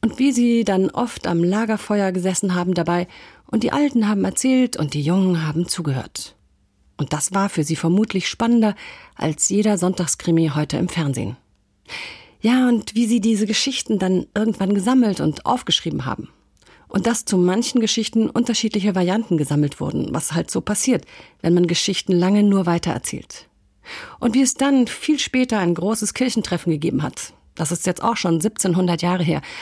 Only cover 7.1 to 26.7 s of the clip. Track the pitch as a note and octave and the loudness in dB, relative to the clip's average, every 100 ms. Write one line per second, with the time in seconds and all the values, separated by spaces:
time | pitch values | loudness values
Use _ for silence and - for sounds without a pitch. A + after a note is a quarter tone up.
7.1 | D3 - G3 G3 - D3 D#3+ E3 F#3 G#3+ | -4 -2 0 0 0 -2 -2 2 2 2
8.1 | F#3+ - - A3+ A#3+ G#3+ G#3 - - - | -2 -4 -2 2 4 2 0 -12 -20 -20
9.1 | - D#3 D3+ - G3 G#3+ G3+ F3+ F#3+ E3+ | -6 -4 -2 0 2 2 2 0 0 -4
10.1 | - - E3 E3 C#3+ D3+ - F3 - D3 | -2 0 2 2 0 -2 -2 -2 -2 -2
11.1 | B2+ G#2+ B2 _ _ _ _ _ - - | -2 -6 -8 _ _ _ _ _ -14 -14
12.1 | - - _ A3 B3+ B3+ A#3 - G#3+ A#3 | -18 -20 _ 2 4 4 2 0 -2 2
13.1 | A#3 G#3 G#3+ G#3 A3 - C4 - G#3 F#3 | 2 2 2 0 0 -2 -4 -2 0 2
14.1 | F#3 - - A3 - G3 G3+ F#3+ C4 A3+ | 0 0 -2 -2 0 0 0 4 4 4
15.1 | F#3 D#3 D3+ - B3+ - G3+ E3+ C#3+ B2+ | 2 -2 -2 -2 -2 0 -4 -2 -4 -6
16.1 | - - _ _ _ _ - _ G3+ G#3 | -8 -10 _ _ _ _ -20 _ -2 0
17.1 | A#3+ - F#3 F3+ F#3+ A#3+ B3+ A3 - A3 | -2 0 2 4 2 0 0 0 -2 0
18.1 | A3+ A3 - A#3+ A3 A3 G#3+ G3 F#3 F3 | 0 0 0 -2 0 0 0 0 0 0
19.1 | G3+ A3+ E3 C#3+ D3 D3 - D3 - - | 0 0 0 2 2 0 -2 -6 -4 -4
20.1 | D#3 - E3 - F3+ - G#3 - A3 - | -4 -4 -4 -2 -4 -4 -2 0 0 -2
21.1 | - - _ - F3 F3 E3+ - F#3+ - | -20 -20 _ 2 2 4 0 -2 -4 0
22.1 | F3+ F3+ G#3 G#3 G3 F3 E3+ E3+ - - | 2 4 4 4 4 2 0 -2 -4 -6
23.1 | - - - - _ _ _ - - - | -10 -12 -20 -20 _ _ _ -18 -16 -16
24.1 | - A#3+ A3+ C4 - C4+ C#4 A#3+ - - | -4 0 2 2 2 2 4 2 -2 -2
25.1 | D4 - B3+ B3+ A3 F3 E3+ F#3 A3 G#3 | -2 0 0 0 0 0 0 -2 -2 -4
26.1 | - B3+ A3+ - F3 - | -2 -2 -2 -2 -4 -2